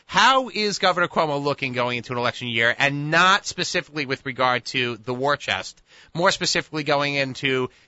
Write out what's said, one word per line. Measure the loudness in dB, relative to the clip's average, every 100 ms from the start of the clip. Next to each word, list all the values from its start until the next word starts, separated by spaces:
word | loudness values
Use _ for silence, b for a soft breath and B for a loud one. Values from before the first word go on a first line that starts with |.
| b
How | 4 4 4 0
is | -2 -2 0
Governor | 0 2 0
Cuomo | 0 0 0
looking | -2 -2 -4
going | -2 -2 -2
into | -4
an | -2
election | -2 -2 -4
year, | 0 0 2
and | 0 0 0
not | 4 4 4 0
specifically | -8 -4 -4 -6 -6 -4
with | -6 -6
regard | 0 0 0 -2
to | -2 -2 -4
the | -6
war | -2 0 -2
chest, | -2 -4 -4 -16 _ b b
more | 0 0
specifically | 2 0 -2 -2 -4
going | 0 2 2 0
into, | -2 -2 0 0 -2 b